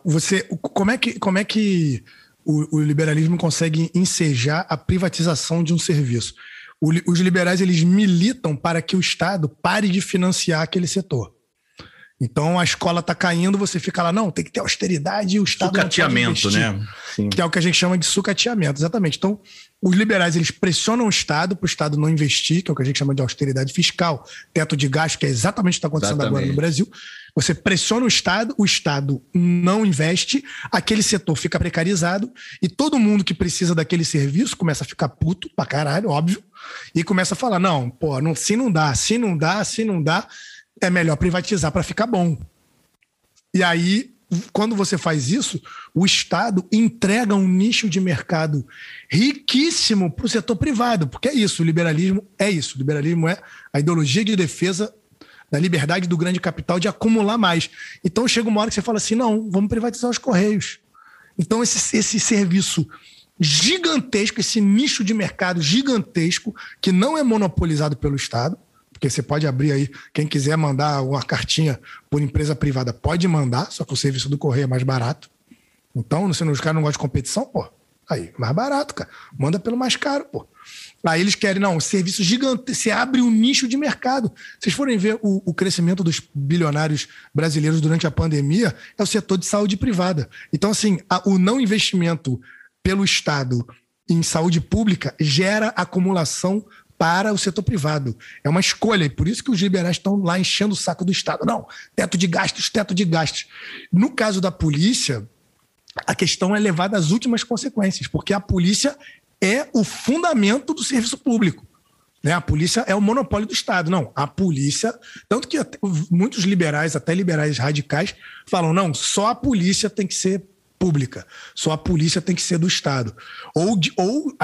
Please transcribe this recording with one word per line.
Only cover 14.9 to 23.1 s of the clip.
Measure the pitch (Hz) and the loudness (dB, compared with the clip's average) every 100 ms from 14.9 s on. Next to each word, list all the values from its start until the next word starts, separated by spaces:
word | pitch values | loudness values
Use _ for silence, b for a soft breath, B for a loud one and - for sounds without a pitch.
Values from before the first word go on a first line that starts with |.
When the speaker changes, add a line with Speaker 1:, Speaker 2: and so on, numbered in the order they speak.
| 165 160 202 190 208 | -2 -2 -2 0 2
Speaker 1:
e | |
o | 190 | 0
Estado | - 185 | 0 0
não | 190 | 0
pode | 156 - | 0 2
Speaker 2:
Sucateamento, | 156 120 117 107 101 | 2 2 0 0 2
Speaker 1:
investir." | |
Speaker 2:
né? | 104 113 98 107 B B B | 2 0 -2 -8 B B B
Sim. | 104 | -2
Speaker 1:
Que | 98 | 0
é | 170 | 0
o | |
que | 175 | 0
a | |
gente | 170 - | 2 2
chama | 180 180 | 2 0
de | - | 0
sucateamento, | - 196 196 233 226 147 139 | -2 -2 -2 -2 0 -2 0
exatamente. | 165 226 170 - | -2 0 -2 0
Então, | 190 208 B B B B | -2 -2 B B B B
os | 190 180 | 2 2
liberais, | 214 196 170 165 | 4 2 2 2
eles | 160 | 0
pressionam | - 220 156 - 240 220 | 0 0 0 0 2 2
o | |
Estado | - - 151 180 190 | 0 0 0 0 -2
pro | 170 | -4
Estado | - 151 147 | -2 -2 0
não | 151 | 2
investir, | 160 147 - - 165 | 2 2 0 0 -2
que | 185 | 0
é | |
o | 143 | -2
que | |
a | 131 | -2
gente | 135 | 0
chama | 139 | -2